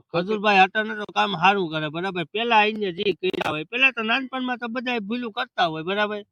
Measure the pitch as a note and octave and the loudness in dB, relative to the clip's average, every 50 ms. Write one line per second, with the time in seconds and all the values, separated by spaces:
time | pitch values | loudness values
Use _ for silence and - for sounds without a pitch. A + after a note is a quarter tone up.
0 | _ _ - E3+ F3+ F#3+ A3 G#3+ G3 G#3+ G3+ F#3+ F#3+ F#3+ - A3 G#3+ A3 A3 G#3 | _ _ -2 -2 0 0 -2 0 2 4 6 6 6 6 4 0 -2 -2 -4 -8
1 | G#3 - - G#3 G#3 G#3 G3 D#3+ E3+ F#3+ G3+ G3+ F#3 D#3 D#3+ D#3 D#3 D3+ C#3+ E3 | -8 -4 0 0 0 0 2 4 4 4 4 4 2 -2 -2 -4 -4 -4 -4 -4
2 | F3+ G3 F3+ F3+ E3 - - G#3 A#3 A#3+ A#3 G#3+ G#3 G#3+ A3 G#3+ G#3 F#3+ E3+ E3+ | -4 -4 -4 -4 -6 -4 -4 -4 0 4 4 4 4 4 2 0 -4 -4 -4 -2
3 | G#3 G#3 F3 - - F#3 - - - F#3 - D3+ D#3 - - B3 C4+ C4 B3 A#3 | -2 -2 -2 0 -2 -4 -2 -2 -2 -2 -4 -4 -6 -6 -2 0 0 0 0 -2
4 | A3 A3 A#3 C4 C4+ B3+ - C4 B3+ B3+ B3 A#3 B3 A#3+ A3+ C4 A#3+ B3+ B3 A#3 | -2 -2 -2 -2 -2 -4 -6 -6 -4 -4 -4 -4 -6 -6 -6 -6 -4 -4 -4 -4
5 | G3+ G3 A3+ B3 B3 A3+ G3+ A#3+ C4 B3 _ - F#3 E3 D#3 D#3+ D#3+ E3+ G3 G#3 | -4 -4 -6 -6 -6 -6 -6 -6 -8 -6 _ -2 0 0 -2 -4 -4 -2 0 0
6 | G#3+ G#3 G#3+ G#3 G#3 _ | 0 0 -2 -6 -10 _